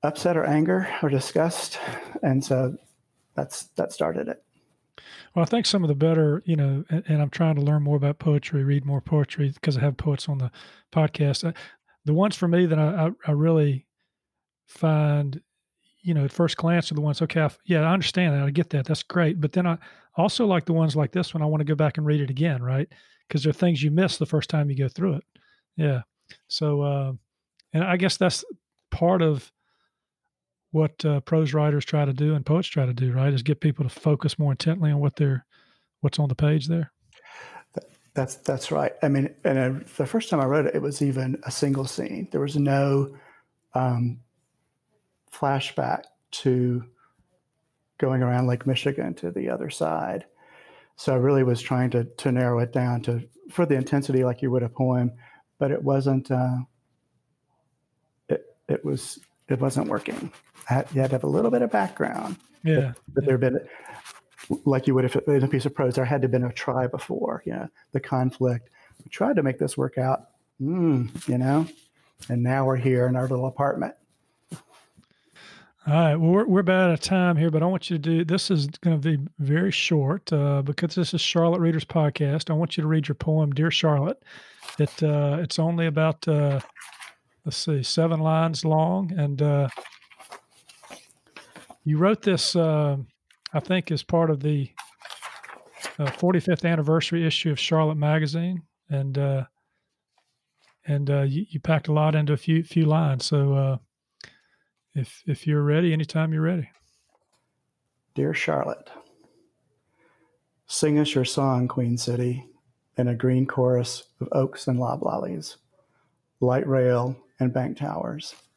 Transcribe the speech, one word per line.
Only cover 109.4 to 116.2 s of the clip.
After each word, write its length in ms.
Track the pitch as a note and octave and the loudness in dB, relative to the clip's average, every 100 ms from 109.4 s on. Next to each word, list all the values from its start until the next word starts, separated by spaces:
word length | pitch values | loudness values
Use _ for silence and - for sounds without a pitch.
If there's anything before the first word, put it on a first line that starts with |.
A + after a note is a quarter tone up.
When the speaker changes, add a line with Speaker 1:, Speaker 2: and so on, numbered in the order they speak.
| _ _ _ _ _ _ _ _ _ _ _ _ _ | _ _ _ _ _ _ _ _ _ _ _ _ _
Speaker 1:
sing 320 | - D#3 D3 | -2 2 2
us 160 | D3 C#3 | 2 2
your 100 | B2+ | 0
song, 420 | - C#3 B2+ B2 | 0 0 2 0
Queen 300 | - A#2+ A#2+ | 0 -2 -2
City, 480 | A#2 A#2+ B2 B2+ - _ _ _ _ - | -2 -2 -2 -4 -10 _ _ _ _ -2
in 100 | B2 | -2
a 80 | A#2 | 2
green 320 | B2+ B2+ C3+ | 2 2 2
chorus 560 | - B2+ B2+ A#2+ - - _ | 2 2 2 0 -8 -14 _
of 80 | - | -4
oaks 360 | - C3 - - | -2 -2 -4 -4
and 100 | B2 | -2
loblollies, 760 | A#2+ C#3+ - - - - D#3 - _ _ _ _ _ _ | -2 -2 -4 -4 -6 -8 -12 -18 _ _ _ _ _ _